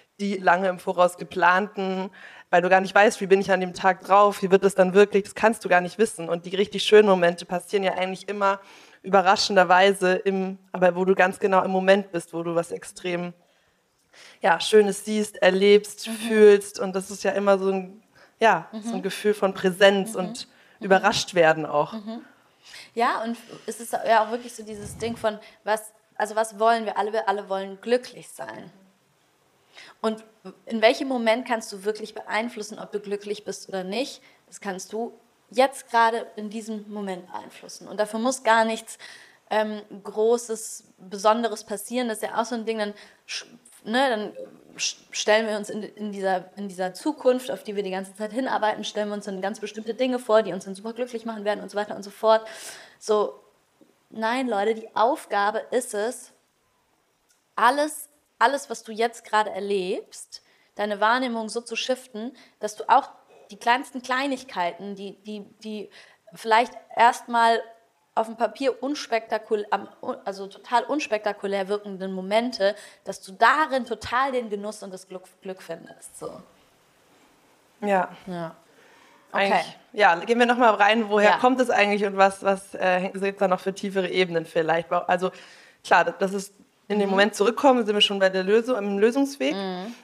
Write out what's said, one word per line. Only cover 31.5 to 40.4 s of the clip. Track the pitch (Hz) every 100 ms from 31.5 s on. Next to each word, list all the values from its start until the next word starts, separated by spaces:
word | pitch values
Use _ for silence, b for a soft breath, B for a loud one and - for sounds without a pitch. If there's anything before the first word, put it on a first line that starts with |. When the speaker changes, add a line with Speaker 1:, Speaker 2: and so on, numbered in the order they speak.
| 233 233
Speaker 2:
du | 202
wirklich | 196 214 214
beeinflussen, | - - 208 233 226 208 202
ob | 185
du | 208
glücklich | 196 202 202 208 -
bist | 190 -
oder | 190
nicht? | 185 208 277 - b b b
Das | -
kannst | 202 185 -
du | 214 233 - _ _ _
jetzt | 202 262 - -
gerade | 233 226 226 - -
in | 214
diesem | 214 220 220 208
Moment | 208 202 180 180
beeinflussen. | 208 - - - - 180
Und | 202
dafür | 208 220
muss | 233 262
gar | - 226 226
nichts, | 220 - - B B B B _
ähm, | 214 214 214 - 196
Großes, | 196 202 220 240